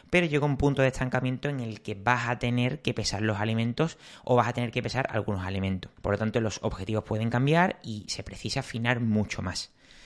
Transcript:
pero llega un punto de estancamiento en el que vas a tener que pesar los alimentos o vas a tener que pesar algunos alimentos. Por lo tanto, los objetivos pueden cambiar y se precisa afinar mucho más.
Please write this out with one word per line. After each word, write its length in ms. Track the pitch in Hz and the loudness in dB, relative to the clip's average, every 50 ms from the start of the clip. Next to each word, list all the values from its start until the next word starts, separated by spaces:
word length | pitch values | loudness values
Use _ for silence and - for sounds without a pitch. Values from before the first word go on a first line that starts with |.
| - - | -2 2
pero 160 | - 180 175 | 4 4 4
llega 180 | 160 147 147 143 | 4 2 2 2
un 120 | 147 139 | 2 2
punto 260 | 131 139 143 139 139 | 4 4 4 4 4
de 60 | 135 131 | 4 4
estancamiento 600 | 127 - 131 127 - 127 127 127 127 127 - 147 | 2 0 -2 0 0 0 0 -2 -2 -2 -4 -4
en 120 | 143 131 | -4 -4
el 200 | 120 113 107 - | -6 -6 -8 -8
que 140 | - - 107 | -8 -8 -8
vas 340 | 98 98 120 123 120 120 120 | -2 2 2 2 2 2 0
a 100 | 123 120 | -2 0
tener 440 | - 120 117 120 120 127 - - | 0 0 2 2 2 0 0 -2
que 100 | - - | -2 -2
pesar 300 | 113 - 101 - 104 98 | -2 0 -2 -2 -2 0
los 160 | 107 107 104 98 | 0 0 0 0
alimentos 580 | 107 110 113 113 113 120 117 - 156 160 - - - - - - - | 0 0 0 0 0 0 0 0 -2 -2 -4 -8 -20 -20 -20 -8 -2
o 100 | - 123 | 2 4
vas 140 | 120 110 117 | 4 4 2
a 40 | |
tener 180 | 123 120 120 113 | 0 -2 -4 -4
que 120 | - 123 | -4 -4
pesar 240 | - 113 - 123 139 - | -4 -2 -2 -2 -2 -2
algunos 360 | - 110 98 - 104 92 92 | -2 -2 -2 -2 -2 -2 -4
alimentos. 460 | 92 95 95 95 95 95 92 - - - - | -4 -2 -2 0 0 -2 -2 -6 -10 -12 -4
Por 100 | - 92 | -2 0
lo 60 | 101 98 | 0 2
tanto, 220 | 110 110 107 123 | 0 0 0 0
los 180 | 110 107 - - | 0 0 -2 -4
objetivos 420 | - 110 - - 95 - 107 110 - | -4 -4 -4 -6 -6 -4 -4 -4 -2
pueden 260 | - 113 107 113 117 | -2 -2 -2 0 0
cambiar 480 | 117 120 131 143 156 170 180 - - - | 0 2 2 4 4 4 4 2 0 -4
y 220 | - 113 110 107 - - | -10 -10 -10 -8 -8 -10
se 160 | - - - | -10 -10 -10
precisa 360 | - 95 - - 110 - 139 | -12 -10 -10 -8 -6 -6 -6
afinar 400 | - - - 113 117 120 127 117 | -6 -6 -6 -2 0 0 0 2
mucho 400 | 120 110 107 107 104 - - - | 2 2 2 2 2 0 -4 -6
más. 320 | 92 92 87 - - - _ _ _ - - - - | -6 -6 -6 -6 -10 -12 _ _ _ -20 -20 -20 -20